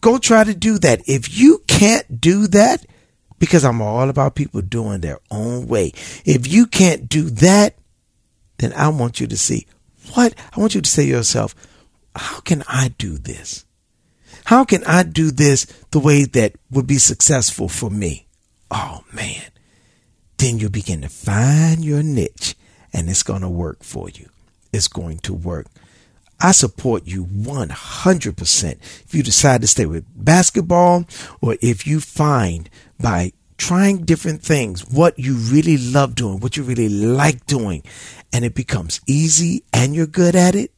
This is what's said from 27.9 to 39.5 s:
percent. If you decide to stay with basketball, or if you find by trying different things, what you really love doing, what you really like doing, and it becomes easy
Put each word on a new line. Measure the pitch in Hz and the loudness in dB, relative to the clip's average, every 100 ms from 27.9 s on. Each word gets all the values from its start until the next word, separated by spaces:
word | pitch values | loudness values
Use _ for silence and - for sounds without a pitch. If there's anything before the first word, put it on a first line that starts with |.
| - - 185 117 90 | -2 0 0 -2 -6
percent. | 87 - 87 62 - - | -2 -2 -2 -8 -16 -20
If | _ | _
you | 160 | -2
decide | 131 - 143 127 | 0 2 4 2
to | 110 | 2
stay | - 87 | 0 -2
with | 82 - | -4 -12
basketball, | - 104 170 180 - 170 175 175 175 170 - - - | -6 4 4 4 0 0 4 4 4 0 -14 -18 -6
or | 120 113 | -4 -2
if | 117 107 - | -2 -2 -2
you | 156 | -4
find | - - 151 139 101 85 80 _ _ _ | -4 -2 0 2 0 -4 -10 _ _ _
by | 120 92 92 _ _ _ | -2 -2 -4 _ _ _
trying | - 180 202 196 | -2 2 2 0
different | 165 160 170 156 | 0 -2 -2 -8
things, | - 151 113 90 110 | -2 0 0 -6 -6
what | 127 170 - | 2 2 2
you | 131 | -4
really | 127 113 139 160 151 | -2 2 2 2 0
love | 123 135 135 117 | 0 0 0 -2
doing, | 117 95 | -6 -4
what | 117 - | -6 -6
you | |
really | 127 120 110 | -6 -2 -2
like | 101 107 127 147 131 - | 0 0 2 0 -2 -4
doing, | 139 107 82 - - - - - | -4 -4 -8 -10 -20 -20 -20 -8
and | 123 | -4
it | 120 | -4
becomes | - 123 110 82 - - | -6 -6 -6 -6 -10 -2
easy | 143 160 156 170 | 0 2 0 -2